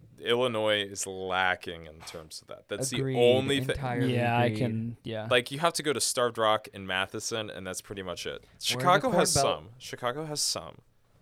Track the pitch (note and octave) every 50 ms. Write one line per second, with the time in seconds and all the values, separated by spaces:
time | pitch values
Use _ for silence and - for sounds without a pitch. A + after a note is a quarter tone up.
0 | - - - - D2 G#2 A#2+ A#2+ B2+ B2+ A2+ G#2+ G#2+ G#2+ G#2+ G#2 G2+ G2+ G2+ F#2+
1 | - G2 F#2+ F#2 F#2+ F#2 F#2 F#2 F#2 F#2 F2+ - - F#2 E2+ E2 E2 D#2 D#2 E2
2 | - - - E2+ D#2+ D#2 - - - - - - - - G#2 G2+ C3 C3+ B2 B2
3 | C3 C3+ C3 A#2+ A#2+ A#2+ B2+ C3 C3+ C3+ C#3+ C#3 C3 C3+ - - C3+ B2+ A#2+ A#2+
4 | C3 B2+ B2 A#2+ A#2+ A#2+ A#2+ A#2+ A#2+ A#2+ A2 G#2+ B2 A#2 A2 A2 A2+ A#2 A#2 -
5 | - A#2 A2+ G#2+ G#2+ A#2 B2+ B2 A#2+ - C#3 C#3 E3+ E3+ E3 - D#3 D3+ C#3 -
6 | - - - C3 B2 A#2+ A2 A2+ A2+ G#2+ G#2+ G#2+ - - - G2+ F#2+ F#2+ F#2 F#2
7 | G2 F#2+ - A2 - - A#2 A2+ G#2+ G#2+ - - F#2+ F#2 F#2 - - - G#2+ G2
8 | F#2+ F2+ E2+ - - D#2 C2+ - - - - - - - - B2 B2+ F3+ F3+ G3
9 | - B3+ E3+ F3+ F#3+ F3+ D#3 C#3+ C3+ A2+ F2 D2+ D2+ G#2+ A2+ - - - - -
10 | B2 A#2+ B2 D3 D#3+ D3+ D3+ C#3+ - - - F#2 E2 D#2 - - - _ _ _
11 | _ _ _ _